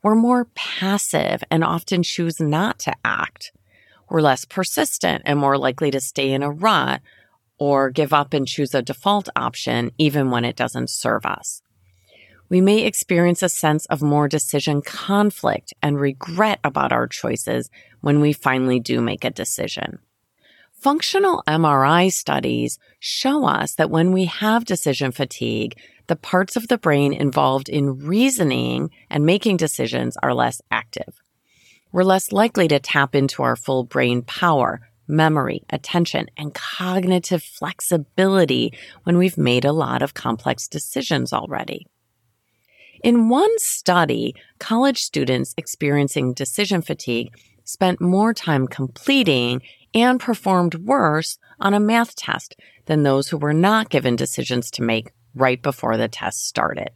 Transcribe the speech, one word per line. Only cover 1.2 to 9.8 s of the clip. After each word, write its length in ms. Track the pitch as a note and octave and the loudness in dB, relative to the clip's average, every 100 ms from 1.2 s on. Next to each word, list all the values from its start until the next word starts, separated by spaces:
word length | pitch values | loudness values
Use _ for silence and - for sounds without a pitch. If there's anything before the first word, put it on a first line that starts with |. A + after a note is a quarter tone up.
| C#3+ - - | 0 -4 -2
and 140 | D#3+ | 0
often 380 | D#3+ E3 - F3+ | 0 -2 -2 -2
choose 380 | E3+ - E3+ D#3+ | -2 -2 -4 -2
not 380 | D#3 D3+ G#3 - | 0 0 -2 -4
to 140 | - - | -6 -4
act. 480 | A#2+ - - - - _ _ _ _ _ _ | -4 -4 -6 -10 -20 _ _ _ _ _ _
We're 120 | E3 | 2
less 240 | D3+ C3 | 4 2
persistent 800 | - - F#3 - - - F#3 - - | -2 -6 -4 -2 -2 -2 -2 -2 0
and 120 | C#3+ | 0
more 200 | C#3 C#3 | 2 2
likely 320 | C3+ B2+ D3+ | 0 0 -2
to 100 | C3+ | -2
stay 320 | - - C3+ | -6 -4 -2
in 100 | C3+ | -2
a 80 | C#3+ | -4
rut 520 | D3+ G#3+ F#3 C3 C3 _ _ _ _ _ _ | -2 2 2 0 -4 _ _ _ _ _ _
or 320 | C#3+ C#3 C3+ | 0 2 2
give 220 | C3 D3 | 0 2
up 200 | D3 C#3+ | 2 2
and 140 | D3+ C3 | -2 -4
choose 280 | - C#3+ | -4 -2
a 80 | C#3 | -2
default 460 | A#2+ - G3+ G3+ F#3 | -2 -4 0 -2 -2
option 560 | - B2 - - A#2+ | -4 -4 -6 -4 -2